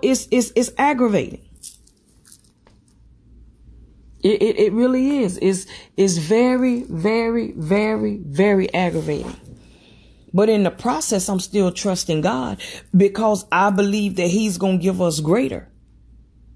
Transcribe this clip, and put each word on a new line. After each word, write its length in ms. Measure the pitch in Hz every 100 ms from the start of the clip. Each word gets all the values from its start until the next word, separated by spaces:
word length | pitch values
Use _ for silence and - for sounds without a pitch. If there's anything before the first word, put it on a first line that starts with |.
it's, 240 | 262 254 -
it's, 220 | 254 233 -
it's 160 | 240 -
aggravating. 640 | 277 196 240 196 107 - - - - - _ _ _ _ _ - _ _ _ _ _ _ _ _ _ - - _ - - - _ - -
It, 200 | 190 214
it, 180 | 220 -
it 140 | 214
really 460 | 214 247 254 269 285
is. 160 | 202 180
It's, 240 | 190 185 - - - -
it's 200 | 190 170
very, 680 | 151 220 247 254 254 240
very, 720 | 262 165 196 226 226 233 220
very, 640 | - 156 202 214 214 214 208
very 540 | 156 139 202 196 185
aggravating. 640 | 170 180 156 156 147 123 - - - - - - - - - -
But 160 | 175 220
in 140 | 214
the 80 | 185
process, 580 | - 233 302 - 202 180
I'm 100 | 190
still 320 | - 202 185
trusting 500 | 175 202 180 - 156
God 380 | 160 254 - - - - - 185
because 480 | 196 196 220 202 -
I 180 | 170 202
believe 460 | 196 202 208 202 185
that 140 | 175
he's 280 | 196 214 175
gonna 220 | 190 185
give 200 | 180 185
us 200 | 175 151
greater 500 | 151 208 269 87 - _ _ _ - - _ _ -